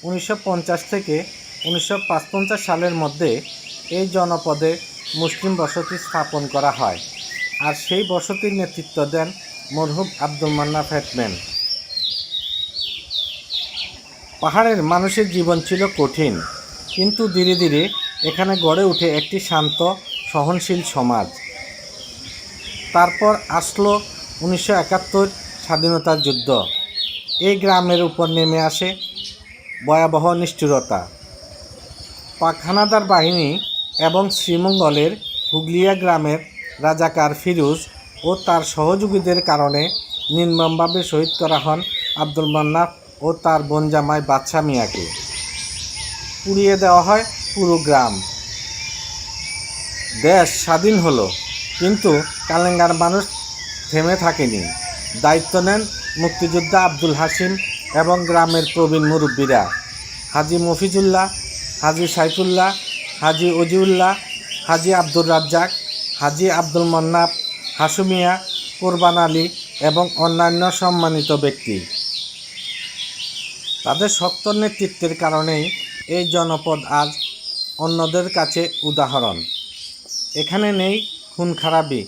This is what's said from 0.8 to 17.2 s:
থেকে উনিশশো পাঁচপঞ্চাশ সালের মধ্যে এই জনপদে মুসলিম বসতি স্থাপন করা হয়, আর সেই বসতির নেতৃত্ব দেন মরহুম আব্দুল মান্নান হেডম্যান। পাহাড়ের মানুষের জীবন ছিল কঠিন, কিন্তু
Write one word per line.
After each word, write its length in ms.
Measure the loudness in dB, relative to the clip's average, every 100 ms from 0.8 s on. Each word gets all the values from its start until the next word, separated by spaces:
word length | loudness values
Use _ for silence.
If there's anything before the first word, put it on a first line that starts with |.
| -2
থেকে 260 | -6 -2 -2 -2 -14 -18 -10 -4
উনিশশো 300 | -2 -2 -4 -2
পাঁচপঞ্চাশ 520 | -2 -2 -4 -2 -2 -2
সালের 300 | 0 0 0
মধ্যে 360 | -2 0 0 0 -4 -16 -16 -16 -6 -4
এই 80 | 0 0
জনপদে 560 | 0 0 -2 0 0 0 -6 -16 -10 -2
মুসলিম 380 | -2 -2 -2 0
বসতি 400 | -2 -2 -6 -8
স্থাপন 440 | -6 -4 -2 -4 -2
করা 240 | 0 0
হয়, 280 | 2 -2 -2 -10 -14 -12 -6 -6 -4 -4
আর 80 | -4 -2
সেই 180 | -2 0
বসতির 420 | -2 -4 -4 -2
নেতৃত্ব 440 | -2 -4 -6 -8 -2 -2
দেন 220 | 0 -2 -6 -16 -18 -10
মরহুম 360 | -4 -2 -2 -4 -4
আব্দুল 320 | -6 -2 -2 0
মান্নান 280 | 0 -2 -2
হেডম্যান। 440 | -4 -4 -4 -4 -4 -8 -6 -4 -6 -8 -6 -4 -6 -8 -8 -6 -6 -6 -6 -8 -8 -8 -6 -6 -8 -8 -8 -8 -10 -12 -12 -20 -20 -20 -4
পাহাড়ের 400 | 0 4 4 4
মানুষের 440 | 2 2 2 0 0
জীবন 260 | 2 2 2 0
ছিল 140 | 0 0 2
কঠিন, 360 | 0 2 0 0 -6 -12 -16 -18 -12 -2
কিন্তু 260 | 0 0